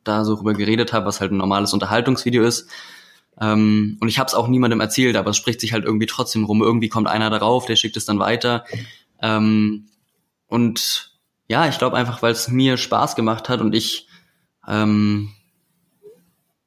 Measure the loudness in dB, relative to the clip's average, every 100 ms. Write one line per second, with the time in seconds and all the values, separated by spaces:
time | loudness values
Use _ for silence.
0 | -4 0 0 0 -2 -2 0 0 0 -2
1 | -2 -4 -2 0 0 0 0 -2 0 0
2 | 2 0 0 2 2 0 -8 -18 -20 -20
3 | -20 _ _ -4 0 4 4 4 0 -2
4 | -2 0 0 0 2 2 2 2 0 0
5 | 2 2 0 -2 -2 -4 -4 -2 0 0
6 | -2 -4 -4 -2 0 2 2 2 0 -2
7 | 0 0 0 0 2 2 2 0 0 -6
8 | -2 0 0 0 0 -2 -4 -12 -12 -18
9 | _ _ -2 0 2 4 2 -2 -10 _
10 | _ _ _ _ _ 0 0 0 -4 -6
11 | -8 _ _ _ -4 0 0 0 0 0
12 | -2 0 0 0 -2 2 2 0 0 0
13 | 0 0 -2 -2 -4 -2 0 0 -2 -8
14 | -12 -20 _ _ _ _ -6 0 2 2
15 | 2 0 -4 -12 _ _ _ _ _ _
16 | -20 -20 _ _ _ _